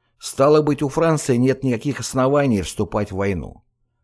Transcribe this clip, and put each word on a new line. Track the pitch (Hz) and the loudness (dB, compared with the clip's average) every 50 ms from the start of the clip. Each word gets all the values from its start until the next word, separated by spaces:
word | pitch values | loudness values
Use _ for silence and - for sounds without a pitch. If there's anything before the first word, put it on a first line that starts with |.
| _ _ _ _ | _ _ _ _
Стало | - - - - 135 147 151 151 | -14 -8 -2 2 4 6 6 4
быть, | 151 147 147 135 151 | 4 2 0 0 -2
у | 139 | -4
Франции | - 160 165 165 160 147 - - 127 120 | -2 0 0 0 0 0 0 0 2 2
нет | 127 131 131 - - | 2 2 0 0 -2
никаких | 131 120 110 - 143 131 - | -2 -2 -2 -2 -4 -6 -6
оснований | 110 - - 131 127 131 143 147 143 139 113 98 87 | -6 -6 -2 0 0 2 2 2 2 2 0 0 -2
вступать | - - - 107 87 - 107 104 - 95 | -4 -4 -6 -4 -4 -4 -4 -4 -4 -4
в | |
войну. | 92 98 101 98 82 62 50 50 - _ _ _ _ _ _ _ _ | -4 -4 -2 -4 -4 -6 -10 -14 -18 _ _ _ _ _ _ _ _